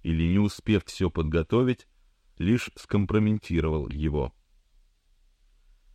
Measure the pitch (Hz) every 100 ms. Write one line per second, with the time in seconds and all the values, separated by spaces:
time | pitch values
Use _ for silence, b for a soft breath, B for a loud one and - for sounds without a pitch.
0 | 82 80 82 95 104 - - 104 - -
1 | 92 - 78 82 78 113 127 120 - _
2 | _ _ _ - 92 120 - - - 104
3 | 92 104 107 107 - 82 80 78 60 73
4 | 76 73 60 - _ _ _ _ _ _
5 | _ _ _ _ _ _ _ _ _